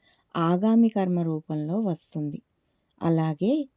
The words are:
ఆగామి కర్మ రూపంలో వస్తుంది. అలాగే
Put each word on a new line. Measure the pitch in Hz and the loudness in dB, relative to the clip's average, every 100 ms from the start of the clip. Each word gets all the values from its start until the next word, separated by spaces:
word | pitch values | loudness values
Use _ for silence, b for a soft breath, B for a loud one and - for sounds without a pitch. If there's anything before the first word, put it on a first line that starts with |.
| _ _ _ | _ _ _
ఆగామి | - 165 180 214 226 233 | -2 0 2 4 4 4
కర్మ | 208 190 175 | 2 0 0
రూపంలో | 165 156 - 151 151 185 | -2 -4 -4 -6 -4 -2
వస్తుంది. | 220 160 - 165 147 147 - _ _ _ _ - | -2 -4 -8 -8 -6 -8 -14 _ _ _ _ -6
అలాగే | 165 165 160 147 196 302 277 | 0 0 0 0 0 0 -2